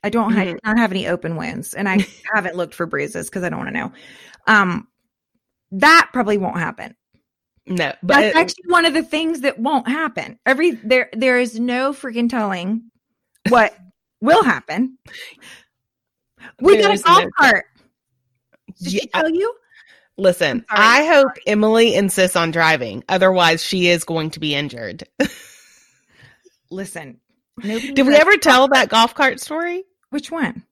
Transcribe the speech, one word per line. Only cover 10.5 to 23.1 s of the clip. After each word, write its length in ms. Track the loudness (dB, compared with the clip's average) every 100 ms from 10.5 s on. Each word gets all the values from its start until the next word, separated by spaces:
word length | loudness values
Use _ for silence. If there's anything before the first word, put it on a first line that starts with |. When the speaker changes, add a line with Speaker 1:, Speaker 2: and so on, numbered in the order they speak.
| 0 0
Speaker 1:
there, 360 | -2 0 0 0
there 280 | -2 0 0
is 180 | -2 -4
no 340 | -4 -2 -4
freaking 360 | -6 -8 -4 -2
telling 600 | -2 -4 -4 -6 -6 -8 _ _ _ _ _ 0
what 260 | 2 2 -2 -20 _
Speaker 2:
<laughs> 220 | _ _
Speaker 1:
will 240 | 2 4
happen. 540 | 4 -2 -4 -6 -6 -8 -20 -20 -20 -20 -20 -20 _ _ _ _ _ _ _ _ -20 _
We 140 | 4
Speaker 2:
There 80 | 6
Speaker 1:
got 80 | 4
a 40 |
Speaker 2:
is 80 | 2
Speaker 1:
golf 220 | 4 4
Speaker 2:
no 60 | 4 2
Speaker 1:
cart. 260 | 4 2 -2 _ _ _ _ _ _ _ _ _ _ -14
Did 100 | -6
Speaker 2:
Yeah. 80 | -6
Speaker 1:
she 60 | -4
tell 220 | -2 0
you? 240 | 0 -2 -6 _ _ _ _ _ 0
Speaker 2:
Listen, 480 | 0 2 -2 -2 -4
Speaker 1:
I'm 80 | 2
sorry. 120 | 4
Speaker 2:
I 180 | 4 4 4
hope 160 | 4 0 -4
Emily 480 | 0 2 4 4 2
insists 400 | 0 0 0 0
on 160 | -2
driving. 500 | 0 2 2 -2 -10
Otherwise, 560 | -4